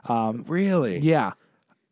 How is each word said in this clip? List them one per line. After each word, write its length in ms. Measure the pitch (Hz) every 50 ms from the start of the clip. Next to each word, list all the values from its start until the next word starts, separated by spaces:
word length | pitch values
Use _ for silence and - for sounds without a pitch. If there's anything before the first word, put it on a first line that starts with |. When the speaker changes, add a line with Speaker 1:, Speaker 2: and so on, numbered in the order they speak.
| - -
Speaker 1:
Um, 340 | 117 113 113 110 110 120 - -
Speaker 2:
Really? 500 | 160 175 196 196 190 175 139 113 90 87
Speaker 1:
yeah. 320 | 147 160 160 147 117 95 - _ _ _ _ _ _ _ _ _ _ _